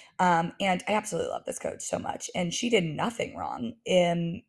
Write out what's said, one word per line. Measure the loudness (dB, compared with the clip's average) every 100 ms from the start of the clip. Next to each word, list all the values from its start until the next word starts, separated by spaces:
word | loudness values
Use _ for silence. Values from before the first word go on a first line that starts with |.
| -10 2
um, | 4 4 2 0
and | 0 0 2
I |
absolutely | 0 0 -2 -2
love | -4 -6
this | -6
coach | -6 -6
so | -4 -4
much, | -4 -6 -6
and | -4 -2
she | -2 2
did | 2
nothing | 2 0 -2 -2 -6 -6
wrong. | -6 -6 -6 -6 2
Um, | 4 4 2 -2 -4